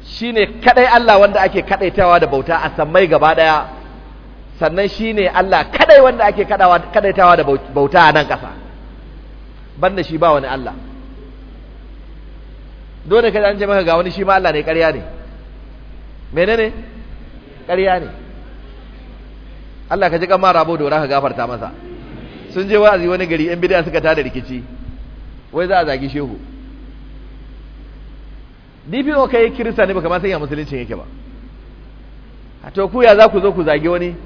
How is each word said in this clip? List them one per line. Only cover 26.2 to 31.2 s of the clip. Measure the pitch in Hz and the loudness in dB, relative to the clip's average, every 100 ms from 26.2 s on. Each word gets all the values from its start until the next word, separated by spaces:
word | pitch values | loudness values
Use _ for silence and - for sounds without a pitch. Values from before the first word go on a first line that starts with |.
| 139 101 - - - - - - - - - - - - - - - - - - - - - - - - 165 | -8 -10 -16 -18 -20 -20 -20 -20 -20 -20 -20 -20 -20 -20 -20 -20 -20 -20 -20 -20 -20 -20 -20 -20 -20 -20 -8
D | 214 | -4
P | 285 | -2
O | 294 262 | 0 0
kai | 247 226 | 2 0
Kirista | - 233 226 190 | 0 -6 -2 -2
ne, | |
baka | 185 165 | -2 -2
ma | 175 | -4
san | 196 | -2
ya | 175 | -6
musuluncin | 147 147 151 139 | -6 -10 -8 -10
yake | 117 | -10
ba. | 104 - - | -12 -14 -20